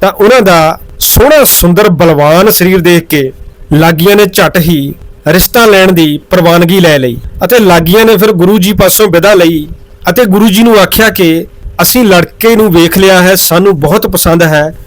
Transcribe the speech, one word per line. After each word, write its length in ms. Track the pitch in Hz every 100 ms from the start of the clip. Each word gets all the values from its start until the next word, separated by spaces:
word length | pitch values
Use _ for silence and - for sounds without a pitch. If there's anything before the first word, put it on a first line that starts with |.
ਤਾਂ 100 | 190
ਉਹਨਾਂ 300 | - 208 254
ਦਾ 380 | 196 170 156 165 - -
ਸੋਹਣਾ 440 | - - 262 302
ਸੁੰਦਰ 460 | 240 - 175 175 214
ਬਲਵਾਨ 600 | 156 165 151 147 165 214
ਸਰੀਰ 320 | 208 180 190
ਦੇਖ 220 | 170 170
ਕੇ 280 | 170 151 131 - - - -
ਲਾਗੀਆਂ 420 | 151 165 160 180 208
ਨੇ 100 | 202
ਝੱਟ 320 | 202 160 185
ਹੀ 360 | 165 156 139 - - - 151
ਰਿਸ਼ਤਾ 380 | 175 - 240 226
ਲੈਣ 260 | 190 190
ਦੀ 280 | 175 160 147 -
ਪ੍ਰਵਾਨਗੀ 500 | 180 170 170 170 190
ਲੈ 180 | 170 147
ਲਈ 200 | 127 120 - -
ਅਤੇ 160 | - 240
ਲਾਗੀਆਂ 460 | 196 170 165 208 226
ਨੇ 120 | 202
ਫਿਰ 140 | 214
ਗੁਰੂ 260 | 185 180 214
ਜੀ 160 | 185
ਪਾਸੋਂ 340 | 196 190 - 214
ਵਿਦਾ 260 | 165 196
ਲਈ 340 | 202 170 160 151 - - - 180
ਅਤੇ 160 | 175 226
ਗੁਰੂ 220 | 196 220
ਜੀ 160 | 190
ਨੂੰ 160 | 233 220
ਆਖਿਆ 300 | 175 - 220
ਕਿ 360 | 196 170 165 185 - - -
"ਅਸੀਂ 240 | - 254 226
ਲੜਕੇ 500 | 180 165 - 226 226
ਨੂੰ 160 | 214
ਵੇਖ 260 | 170 165 185
ਲਿਆ 240 | 190 185
ਹੈ, 140 | 180 190
ਸਾਨੂੰ 440 | - 170 196 165
ਬਹੁਤ 280 | 147 196 -
ਪਸੰਦ 360 | 180 175 165
ਹੈ, 320 | 165 151 156 160